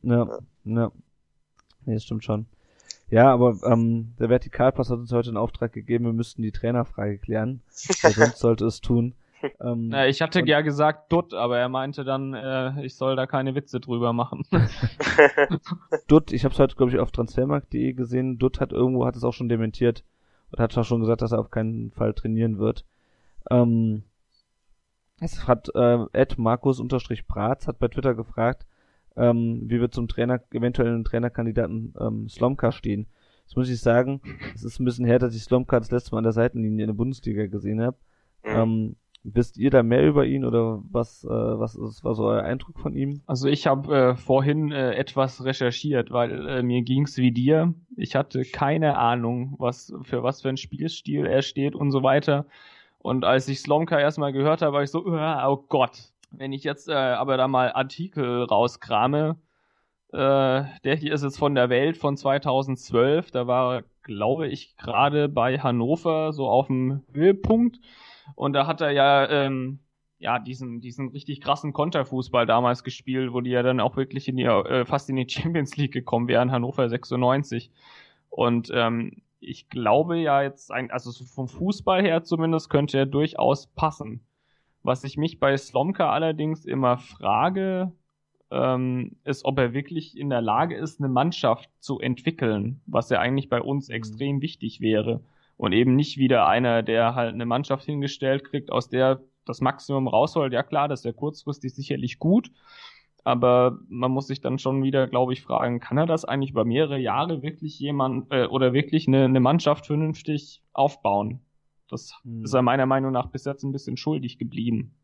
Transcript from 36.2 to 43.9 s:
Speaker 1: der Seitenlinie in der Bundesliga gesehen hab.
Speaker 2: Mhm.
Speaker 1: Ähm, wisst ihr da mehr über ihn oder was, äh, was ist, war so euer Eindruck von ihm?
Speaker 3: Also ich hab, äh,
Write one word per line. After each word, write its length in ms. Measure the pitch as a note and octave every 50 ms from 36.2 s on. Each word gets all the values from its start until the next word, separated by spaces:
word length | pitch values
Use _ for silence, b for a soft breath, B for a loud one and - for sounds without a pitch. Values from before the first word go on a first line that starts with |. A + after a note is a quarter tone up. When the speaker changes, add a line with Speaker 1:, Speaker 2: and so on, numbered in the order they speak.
| A2+
Speaker 1:
der 80 | A2+ A2
Seitenlinie 500 | A2+ A#2 B2 - A#2+ A2 G#2+ A2 G#2+ G#2+
in 60 | A2
der 60 | G#2+
Bundesliga 520 | G2+ A#2+ C3 C3 - - A#2 G#2 G2+ G#2+
gesehen 340 | F#2+ G2 G#2 G2 G2+ G#2+ A2
hab. 140 | A2+ B2 B2+ _ _ _ _ _ _ _ _ _ -
Speaker 2:
Mhm. 80 | A2
Speaker 1:
Ähm, 440 | A2 A#2+ A2+ A2+ A2+ A2 A2 - - _ _ _ _ - _
wisst 340 | - G#2+ A#2+ A#2+ - -
ihr 140 | A2+ A2 C3+
da 100 | C3+ C3 A#2
mehr 220 | A2+ A#2 C3 D3
über 200 | D3+ D3 C#3+ C3+
ihn 200 | B2+ C3+ C#3 C3
oder 380 | A#2+ A2+ A#2 A2+ A2+ A2 G#2 - -
was, 320 | - A#2+ A#2 - - - -
äh, 60 | A#2
was 460 | A#2 A2+ A2+ A2+ A2+ A2 A2+ A2+ G#2+
ist, 280 | G2 A2 A2 G#2+ - -
war 100 | - A#2
so 120 | G#2+ G#2+
euer 180 | G#2+ A2 A2+ -
Eindruck 340 | F2 A#2+ C3+ - - D#3+
von 160 | - - D3+ -
ihm? 300 | C#3 C3+ C#3 C#3+ D3 _
Speaker 3:
Also 220 | - D3 B2 C3+
ich 180 | C#3 D3 D3 -
hab, 240 | D#3 C3+ C3+ C#3+
äh, 260 | D3